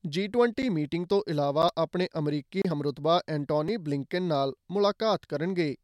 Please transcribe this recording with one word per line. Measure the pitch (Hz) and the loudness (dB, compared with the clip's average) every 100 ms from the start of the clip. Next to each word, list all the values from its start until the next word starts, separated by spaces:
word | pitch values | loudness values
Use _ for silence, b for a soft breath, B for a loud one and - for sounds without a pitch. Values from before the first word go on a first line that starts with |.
ਜੀ | 170 151 202 | -4 -4 0
ਟਵੈਂਟੀ | 240 240 226 254 | 2 2 2 0
ਮੀਟਿੰਗ | 165 147 170 175 | 0 0 -2 0
ਤੋਂ | 202 - | 0 2
ਇਲਾਵਾ | 151 143 143 170 - | 0 0 2 2 2
ਆਪਣੇ | 160 180 180 165 | -2 0 -2 -2
ਅਮਰੀਕੀ | 147 147 135 190 196 | -2 -2 -4 -2 -2
ਹਮਰੁਤਬਾ | 151 147 135 151 175 - | -2 -4 -2 2 2 2
ਐਂਟੋਨੀ | 156 143 151 160 226 | -4 0 0 0 -4
ਬਲਿੰਕਨ | 151 143 131 180 | -2 -4 -2 -4
ਨਾਲ | 180 147 139 - _ | 0 0 0 -4 _
ਮੁਲਾਕਾਤ | 185 202 208 220 190 - | 0 2 2 0 0 -2
ਕਰਨਗੇ | 143 165 185 156 123 | -4 -2 0 -2 -2